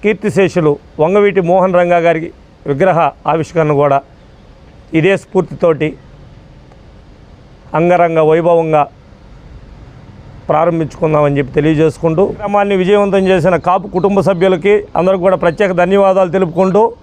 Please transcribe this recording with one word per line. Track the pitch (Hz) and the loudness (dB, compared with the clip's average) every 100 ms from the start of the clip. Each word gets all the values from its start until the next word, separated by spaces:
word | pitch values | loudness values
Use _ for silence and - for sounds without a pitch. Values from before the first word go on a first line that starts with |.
కీర్తిశేషులు | 208 196 214 180 190 180 151 143 - - | -2 -2 -4 0 -2 0 0 -2 -8 -4
వంగవీటి | 156 202 202 196 | 0 2 0 0
మోహన్ | 170 185 185 | 0 0 2
రంగా | 180 175 175 | 0 2 2
గారి | 170 165 165 - - - - | 0 -2 -6 -16 -20 -16 -8
విగ్రహ | 139 185 165 156 - - | -2 0 2 0 -4 -4
ఆవిష్కరణ | 160 151 165 156 | -4 -4 -4 -2
కూడా | 143 143 139 - - - - - - - - - | 0 2 0 -4 -20 -20 -20 -20 -20 -20 -20 -6
ఇదే | 160 165 190 | -2 0 0
స్ఫూర్తితోటి | - 190 175 139 175 151 151 - - - - - - - - - - - - - - - - - - | -2 -4 -4 -2 -2 0 -4 -6 -20 -20 -20 -20 -20 -20 -20 -20 -20 -20 -20 -20 -20 -20 -20 -20 -6
అంగరంగ | 151 170 175 170 160 | -2 0 2 2 2
వైభవంగా | 156 160 170 170 160 156 143 - - - - - - - - - - - - - - - - | 2 2 2 0 2 0 -2 -6 -20 -20 -20 -20 -20 -20 -20 -20 -20 -20 -20 -20 -20 -20 -4
ప్రారంభించుకుందామని | 151 170 165 151 - 160 151 147 143 | 0 0 -2 -6 -4 -2 0 0 0
చెప్పి | 143 | -2
తెలియజేసుకుంటూ, | 151 156 156 160 147 165 160 | -2 0 2 0 0 -4 0
కార్యక్రమాన్ని | 196 - 208 202 202 196 | -2 -4 -4 -2 0 0
విజయవంతం | 185 208 202 196 190 | 2 2 2 0 2
చేసిన | 185 170 170 | 0 2 0
కాపు | - 190 190 | 0 -2 -2
కుటుంబ | 180 190 202 | -4 0 0
సభ్యులకి | 170 185 190 185 190 208 - - | 0 0 0 0 0 0 0 -2
అందరికి | 180 190 | 0 0
కూడా | 180 185 | 0 0
ప్రత్యేక | 175 156 202 | -2 0 -2
ధన్యవాదాలు | 180 175 196 196 190 185 | 0 0 2 2 2 0
తెలుపుకుంటూ | 185 185 170 190 185 226 - | 0 -2 0 0 2 0 -2